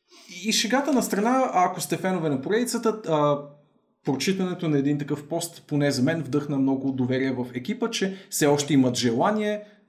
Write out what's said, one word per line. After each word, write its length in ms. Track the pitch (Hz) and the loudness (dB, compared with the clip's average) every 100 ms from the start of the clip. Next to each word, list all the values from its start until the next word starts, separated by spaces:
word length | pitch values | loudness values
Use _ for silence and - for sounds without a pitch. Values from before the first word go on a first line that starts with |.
| _ - - 180 196 | _ -20 -20 -8 -2
И 60 | |
шегата 420 | 202 214 254 285 | 0 2 0 2
на 100 | 262 | 2
страна, 460 | - 196 220 262 254 | 2 0 2 2 2
ако 280 | - 180 180 | 2 2 0
сте 160 | - 156 | -4 -2
фенове 320 | 190 185 160 | -2 -2 0
на 120 | 131 | -2
поредицата, 600 | 156 214 240 226 226 220 160 | 0 0 0 0 0 -2 0
а, 300 | 151 147 143 - - _ _ _ _ - | 2 2 2 -4 -18 _ _ _ _ -4
прочитането 640 | 131 196 190 185 175 165 | 0 0 0 -2 -2 0
на 80 | 147 | 2
един 200 | 139 147 | 2 0
такъв 280 | 147 147 - | -2 -6 -4
пост, 340 | 170 165 - - | -6 -6 -12 -4
поне 240 | 147 143 | 0 2
за 120 | 127 | 2
мен, 180 | 135 165 | 2 0
вдъхна 340 | 127 143 143 139 | -2 -2 0 0
много 340 | 135 135 135 | 2 0 -2
доверие 400 | 123 127 131 135 | -2 0 0 0
в 140 | 123 120 127 | -2 -6 -8
екипа, 340 | 123 208 226 | -6 -4 -4
че 280 | - 190 190 - | -2 -4 -6 -8
все 160 | - 147 | 0 2
още 260 | 143 139 | 2 4
имат 220 | 143 127 - | 4 4 2
желание, 680 | 123 117 180 214 214 208 - - | 0 2 2 0 -2 -4 -8 -18